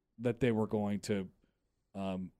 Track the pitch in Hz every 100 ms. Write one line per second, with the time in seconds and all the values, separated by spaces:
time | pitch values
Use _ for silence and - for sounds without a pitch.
0 | _ - 120 - 123 110 104 107 104 101
1 | - 101 92 - _ _ _ _ _ 98
2 | 98 92 92